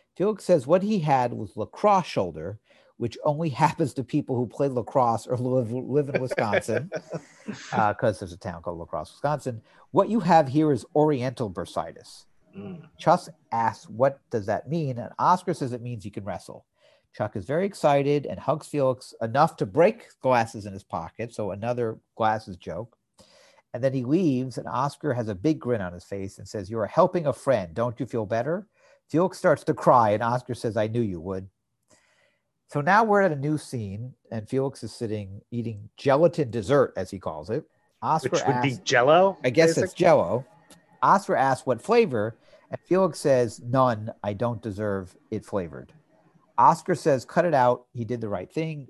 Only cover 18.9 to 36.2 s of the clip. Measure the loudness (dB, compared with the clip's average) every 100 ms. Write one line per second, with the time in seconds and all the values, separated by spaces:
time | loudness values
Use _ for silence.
18.9 | -2 -8 -8 0 4 2 2 -2 4 4
19.9 | 2 -12 _ 2 2 2 -6 -12 -12 -10
20.9 | -8 -8 -10 -10 -6 -6 -4 -4 -2 -4
21.9 | -6 _ -2 0 0 -6 -14 -10 -10 -12
22.9 | _ _ _ _ _ _ _ _ -4 -2
23.9 | 0 0 2 2 0 -2 -8 -6 -2 -4
24.9 | -4 -4 -2 -4 -2 0 0 -2 -2 -4
25.9 | -10 -12 -10 -10 -14 -12 -10 -6 -4 0
26.9 | 2 2 2 -2 -2 0 0 0 -4 -4
27.9 | -4 -6 -4 -2 -2 -2 -6 -8 _ _
28.9 | _ _ 0 0 2 2 2 0 0 6
29.9 | 6 6 2 0 -2 -4 -6 -4 -2 -2
30.9 | -2 -2 -4 -8 -8 -10 _ _ _ _
31.9 | _ _ _ _ _ _ _ _ -2 4
32.9 | 4 6 4 4 2 -2 -2 -4 -8 -6
33.9 | -8 -12 -16 -10 -10 -4 -2 -2 -4 -12
34.9 | -8 -6 -6 -8 -14 -10 -8 -6 -8 -14
35.9 | -2 2 6